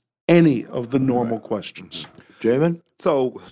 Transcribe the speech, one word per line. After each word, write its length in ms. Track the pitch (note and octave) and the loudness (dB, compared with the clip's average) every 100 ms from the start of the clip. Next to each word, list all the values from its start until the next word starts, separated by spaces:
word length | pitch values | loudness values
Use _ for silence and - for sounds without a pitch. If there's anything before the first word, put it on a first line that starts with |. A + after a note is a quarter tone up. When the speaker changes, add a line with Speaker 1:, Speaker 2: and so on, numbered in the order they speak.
| _ _ - | _ _ 2
Speaker 1:
any 360 | E3+ E3 A#2 - | 6 6 2 -4
of 240 | - A#2+ | -8 -4
the 80 | C3+ | -2
normal 400 | C3 B2 A#2 A2+ | 0 0 -2 -6
Speaker 2:
Right. 80 | - | -6
Speaker 1:
questions. 600 | G#2+ - - F2+ E2 D2+ - _ _ | -8 -8 -16 -16 -16 -16 -20 _ _
Speaker 3:
Jamin? 400 | A2+ C3 E3+ E3+ _ _ | -2 0 0 -2 _ _
Speaker 2:
So, 400 | F3+ C#3+ B2+ - - | -2 -2 -2 -6 -20